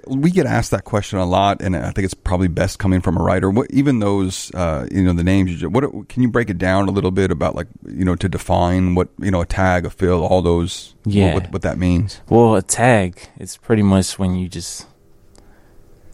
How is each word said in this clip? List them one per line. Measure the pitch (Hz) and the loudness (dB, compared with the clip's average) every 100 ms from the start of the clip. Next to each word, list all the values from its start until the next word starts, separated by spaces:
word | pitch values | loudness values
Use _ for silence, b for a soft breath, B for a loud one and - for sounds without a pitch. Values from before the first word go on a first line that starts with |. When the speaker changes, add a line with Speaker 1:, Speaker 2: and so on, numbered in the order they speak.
| - | -8
Speaker 1:
we | 135 156 | -2 0
get | 185 127 | 2 2
asked | 117 117 | 0 -2
that | - - | -4 -2
question | 107 - 98 | -4 -2 -4
a | 90 | 0
lot, | 92 101 98 | 2 2 0
and | 95 85 | -2 -2
I | 60 | -4
think | 95 95 | -4 -4
it's | |
probably | - - 90 92 | -4 -4 0 0
best | 78 90 - | 0 -4 -2
coming | 95 92 | 0 2
from | 90 87 | 0 0
a | |
writer. | 90 92 95 | 0 0 2
What, | 101 - | 0 0
even | 131 139 123 | 0 2 2
those, | 101 101 95 - - | 2 0 0 -4 -10
uh, | - 87 76 62 | -4 -2 -2 -2
you | 95 | 2
know, | 92 | 2
the | 87 | 2
names | 90 98 92 | 2 2 2
you | 82 | -2
ju-, | 82 | -2
what, | 107 139 - - | 0 -2 -6 -10
can | - | 0
you | 127 | 0
break | 120 117 | 2 -2
it | 90 | -2
down | 92 95 98 | 0 0 0
a | |
little | 98 90 | 0 0
bit | 95 95 | 0 0
about, | 82 85 - | 0 -2 -4
like, | 85 - - | -10 -14 -14
you | 58 92 | -2 -2
know, | 87 | 0
to | 95 | -2
define | 80 - 90 87 90 92 90 | -4 -2 0 2 2 2 0
what, | 90 - | -2 -4
you | 101 | -2
know, | 92 | -2
a | 85 | -2
tag, | - 95 90 87 | 0 0 0 -2
a | |
fill, | - 92 90 | -2 0 0
all | 80 92 | 2 2
those, | 85 85 87 - - _ | 2 0 0 -6 -16 _
wh-, | - | -2
Speaker 2:
Yeah. | 101 92 | 2 2
Speaker 1:
what, | 82 90 | 0 -4
what | 95 | -6
that | 87 60 | -6 -2
means? | 90 87 104 - - | 0 2 0 -6 2
Speaker 2:
Well, | 117 117 104 | 4 6 4
a | |
tag, | - - 120 113 92 87 - - | 0 0 4 4 2 -6 -20 -18
it's | 92 - | -18 -16
pretty | - 113 | 0 2
much | 101 98 90 - | 4 4 2 -2
when | 95 92 | -2 -2
you | 90 | -4
just | 87 85 - - _ _ - - b b b b b b b b | -8 -12 -14 -18 _ _ -20 -20 b b b b b b b b